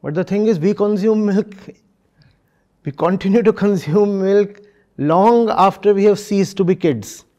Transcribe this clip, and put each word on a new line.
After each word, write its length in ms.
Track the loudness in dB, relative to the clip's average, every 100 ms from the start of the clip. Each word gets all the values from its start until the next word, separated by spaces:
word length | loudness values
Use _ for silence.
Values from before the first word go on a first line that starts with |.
But 120 | -6
the 100 | -6
thing 240 | -4 -2 0
is, 120 | 0
we 140 | 0
consume 520 | 0 -2 0 0 0 0
milk, 280 | -2 -4 -10 -20 -20 _ _ _ _ _ _ _ _ _ _
we 80 | -14
continue 520 | -4 -2 -2 0 2
to 80 | 2
consume 680 | 0 0 -2 0 0 0 0
milk 400 | 0 0 0 -6 -20 _ _ -6
long 520 | 0 2 4 4 0
after 440 | 2 0 2 0
we 120 | 2 2
have 140 | 0
ceased 360 | -2 -2 -2 -2
to 60 |
be 120 | -2 0
kids. 500 | 0 -2 -8 -18 _